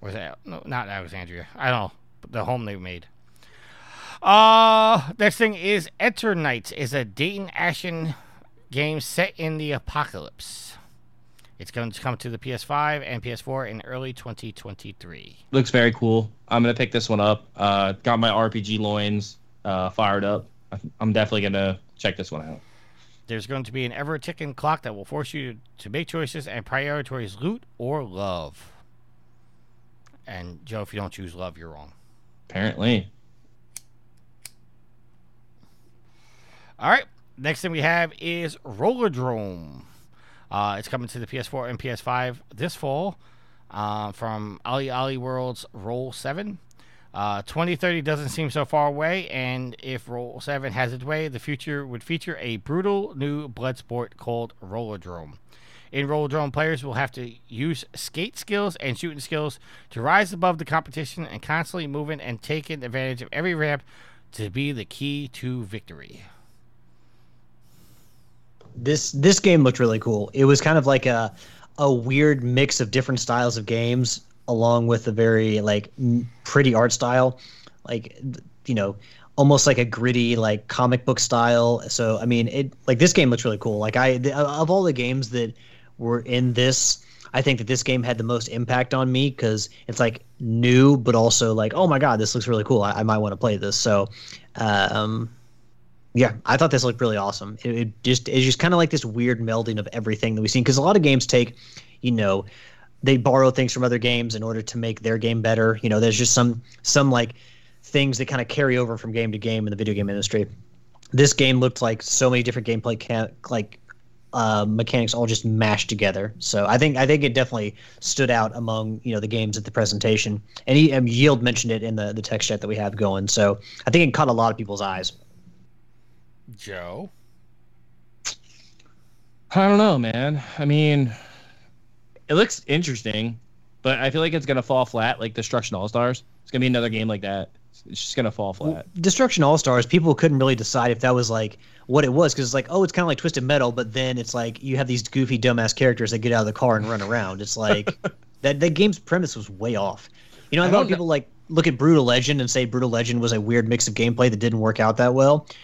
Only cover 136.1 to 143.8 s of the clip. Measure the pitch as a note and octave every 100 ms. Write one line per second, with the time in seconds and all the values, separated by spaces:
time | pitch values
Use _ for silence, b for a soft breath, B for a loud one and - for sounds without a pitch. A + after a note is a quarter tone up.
136.1 | B2 - - - C3 B2+ B2 A#2 A2 A2
137.1 | G2+ G2 G2 - - - - - - -
138.1 | - A2+ - G2 F#2 D3+ D#3+ - F3 F3+
139.1 | - C4 - C#3+ D#3 C3+ B2 A#2+ E3+ D#3+
140.1 | C#3+ E3 C#3 C3 A#2 A2 C3 A#2+ A2+ B2+
141.1 | B2 A2+ A2+ G#2+ - b b b C#3 C3+
142.1 | C3+ D#3 - B2 C3+ - F3+ F#3 - E3+
143.1 | C3 E3 D3 B2+ C#3+ A#2+ A#2+